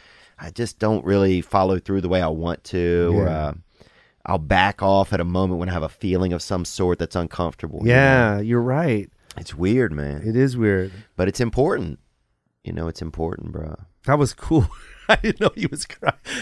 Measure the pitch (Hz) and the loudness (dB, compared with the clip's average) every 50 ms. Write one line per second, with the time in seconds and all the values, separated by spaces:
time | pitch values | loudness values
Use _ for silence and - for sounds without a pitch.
0 | _ _ - - - _ _ - - 80 - - 120 107 - _ 107 107 110 90 | _ _ -20 -20 -20 _ _ -18 -18 -14 -8 -6 -6 -6 -4 _ 0 0 2 0
1 | - 90 98 98 98 95 92 90 80 - - 98 95 95 95 90 - - 98 98 | 2 2 4 4 4 4 4 2 0 0 2 2 4 4 2 -2 -2 -2 -2 -2
2 | 87 87 92 92 87 80 80 80 82 85 82 - _ - - 90 87 87 87 87 | 0 0 0 0 0 0 -2 -2 -4 -4 -4 -6 _ -6 -2 0 0 2 2 2
3 | 87 85 87 85 82 87 80 78 76 73 78 85 - _ _ _ - _ _ _ | 4 4 2 2 2 0 0 -2 -4 -4 -6 -8 -16 _ _ _ -20 _ _ _
4 | _ _ _ _ _ - 95 87 78 71 98 92 92 101 101 - 110 98 98 98 | _ _ _ _ _ -4 -4 -4 0 0 2 2 2 2 0 0 2 4 4 4
5 | 98 - 104 85 85 87 87 92 95 92 92 85 87 92 90 85 78 76 - _ | 4 2 0 -2 -2 0 0 0 0 0 0 -2 -4 -4 -4 -4 -4 -6 -8 _
6 | - 95 92 90 92 90 87 82 - - 101 90 87 - - - 95 90 87 - | -4 -2 0 0 0 0 -2 -4 -4 -4 -4 -4 -4 -6 -4 -2 0 0 0 0
7 | 85 - - 92 85 80 - - 87 82 - - - 78 - - 107 117 120 131 | -2 -4 -4 -4 -4 -4 -4 -4 -4 -4 -4 -8 -12 -12 -8 -2 2 4 4 6
8 | 139 135 135 127 120 107 104 101 104 113 120 120 117 127 131 151 175 156 113 104 | 6 6 6 6 4 2 0 -2 -2 0 0 0 0 0 -2 0 0 0 0 -2
9 | 98 - _ _ _ _ - - 87 - - 71 87 95 117 131 120 95 76 73 | -2 -6 _ _ _ _ -14 -14 -14 -12 -6 -2 0 2 4 2 2 0 -2 -4
10 | 73 71 73 73 82 110 110 123 135 139 123 123 110 104 98 92 92 95 92 101 | -6 -6 -6 -6 -4 -2 2 2 2 2 2 2 2 2 2 2 0 -4 -8 -16
11 | - _ _ - 90 98 - - 123 117 - 120 135 175 208 - 101 80 67 - | -20 _ _ -2 -2 0 0 0 -2 0 2 0 2 2 0 -2 -4 -8 -10 -12
12 | _ _ _ _ _ _ _ _ _ _ _ _ _ - 87 80 82 82 82 - | _ _ _ _ _ _ _ _ _ _ _ _ _ -10 -8 -6 -6 -8 -8 -8
13 | 82 80 - - 82 82 - - - 78 76 76 78 78 78 - - _ _ _ | -12 -10 -6 -6 -6 -6 -6 -8 -10 -12 -10 -10 -10 -12 -12 -16 -18 _ _ _
14 | _ - 139 147 143 123 - - - - 160 156 98 - - - - - - - | _ 0 2 2 2 0 -2 -8 -4 2 2 2 2 2 -2 -12 -20 -20 -20 -12
15 | - - 220 - - 220 - - 214 - - 226 190 143 - 147 - - - - | 0 2 2 2 2 -2 0 2 0 0 0 0 -6 -6 -6 -8 -10 -14 -14 -4
16 | - - - - _ - - - | -4 -4 -4 -4 _ -12 -8 -8